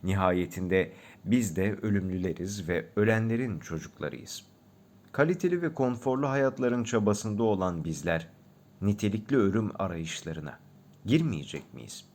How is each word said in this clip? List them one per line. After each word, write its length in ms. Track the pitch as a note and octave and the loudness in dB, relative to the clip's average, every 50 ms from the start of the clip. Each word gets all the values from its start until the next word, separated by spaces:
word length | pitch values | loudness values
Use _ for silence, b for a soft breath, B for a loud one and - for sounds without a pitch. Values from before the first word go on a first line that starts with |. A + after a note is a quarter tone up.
| - | 0
Nihayetinde 880 | F2+ G2 G2 F#2+ F#2 F2+ F2+ F2+ E2 - F#2 F#2 F2+ F#2 F#2+ F2+ - B B B B B B - | 0 0 4 4 4 4 2 0 -2 -4 -6 -2 2 2 2 2 2 B B B B B B -2
biz 300 | - A2 B2+ A#2+ G2 D#2+ | 0 2 2 2 0 0
de 200 | E2+ F#2+ G2+ G#2 - | 0 0 0 -2 -2
ölümlüleriz 880 | - A2 G2+ G2+ F#2 F#2+ F2+ F#2 F2+ F#2 E2 - E2+ F#2+ G2+ G#2 F2+ D#2+ | -2 0 0 0 0 0 -2 -2 -2 -2 -2 -2 -6 -8 -6 -8 -4 -2
ve 200 | F2 E2+ - - - | -2 -2 -2 -2 0
ölenlerin 640 | G2+ G#2 A2 A2 A2 A2 A2+ A2+ A2+ B2+ B2 G2 D#2 | 2 4 4 4 4 2 0 0 0 -2 -2 -4 -6
çocuklarıyız. 840 | - - E2 D#2+ D#2+ - - - D2+ D2 - B1 - - - - - - - _ _ - - _ - - - - - - | -6 -6 -8 -8 -8 -10 -10 -8 -6 -6 -6 -8 -12 -14 -14 -16 -16 -20 -20 _ _ -20 -20 _ -20 -20 -20 -20 -20 -12
Kaliteli 500 | _ - C#3+ D#3+ F3+ E3+ - F3+ F3 F3 | _ 2 2 2 2 2 2 0 0 2
ve 120 | E3+ D#3+ E3 | 0 -2 0
konforlu 560 | - C3+ B2+ B2 A2+ - C3+ B2+ C3 C#3+ C#3 | 0 0 0 0 0 0 0 0 0 0 0
hayatların 540 | C3+ C#3 C#3 C3+ B2+ B2+ B2+ B2 A#2+ B2 A#2 | 2 2 2 2 2 2 0 2 2 2 -2
çabasında 600 | A2 - A2+ G#2 G#2+ G#2 G2+ - A2 G#2+ G#2 A#2 | 0 2 2 4 4 2 2 0 -4 -2 2 2
olan 420 | A2 G#2 F#2+ F#2 F#2 F2 E2 D#2 | 2 4 2 2 0 0 -2 -4
bizler 420 | E2+ D#2+ C#2 C#2+ E2+ E2 E2 E2 - - - - - - - - - - - | -4 -6 -4 0 0 0 0 -2 -6 -18 -20 -20 -20 -20 -20 -20 -20 -10 -2
nitelikli 560 | G2 G2+ G#2 G#2 - G#2 G2 G#2+ G#2+ - C#3 C3+ | 0 0 2 2 0 -2 -2 -2 -2 0 2 4
ölüm 340 | G#2 G2 G2 A2+ G#2+ G2+ - - | 4 4 2 2 0 -2 -2 -2
arayışlarına 800 | G2 F#2 F2 E2 E2 D#2+ - - - E2 D#2+ D#2+ D2+ D2 - - - - - - - - - - - | -4 -4 -2 -6 -6 -8 -8 -10 -8 -8 -8 -8 -8 -10 -12 -14 -20 -20 -20 -20 -20 -20 -20 -12 -2
girmeyecek 680 | F#2+ B2 D#3+ E3 D#3 G#2 D2+ C#2 - - D2 - - - | 2 2 2 2 2 -2 -4 -6 -8 -10 -10 -12 -12 -16
miyiz? 320 | A#1+ A#1 - - - - - | -16 -16 -14 -16 -18 -18 -20